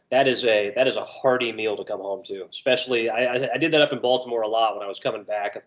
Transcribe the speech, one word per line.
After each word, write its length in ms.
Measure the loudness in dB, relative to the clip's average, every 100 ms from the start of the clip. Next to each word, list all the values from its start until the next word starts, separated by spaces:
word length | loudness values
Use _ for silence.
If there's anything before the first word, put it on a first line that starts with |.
| 0
that 180 | 2 4
is 160 | 2 2
a, 260 | 2 2 2
that 120 | 2
is 80 | 0
a 100 | -6
hearty 460 | -2 2 2 0
meal 240 | -4 -4 -4
to 80 |
come 180 | -6 -6
home 220 | -6 -8 -8
to. 200 | -12 -12
Especially, 640 | -6 0 0 2 0 0
I, 160 | 0 0
I, 280 | 0 -2 -2
I 20 |
did 140 | 2
that 80 | 4
up 120 | 2
in 60 | 2
Baltimore 420 | 2 0 0 -2
a 60 | 0
lot 280 | 2 2 0
when 80 |
I 40 | -8
was 120 | -6
coming 240 | -6 -6
back 400 | -6 -6 -4 -8